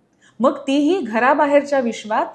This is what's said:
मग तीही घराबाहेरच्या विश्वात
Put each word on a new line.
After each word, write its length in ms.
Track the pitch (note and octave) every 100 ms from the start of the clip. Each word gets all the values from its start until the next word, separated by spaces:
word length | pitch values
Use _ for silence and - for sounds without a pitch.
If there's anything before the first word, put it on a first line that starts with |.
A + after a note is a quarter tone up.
| _ _ _ _
मग 180 | B3+ -
तीही 420 | - C#4 D4 F#4+
घराबाहेरच्या 800 | A#3 A3 B3 D4 D4 C#4+ - C#4
विश्वात 460 | A#3 A3 G#3 A3+ E4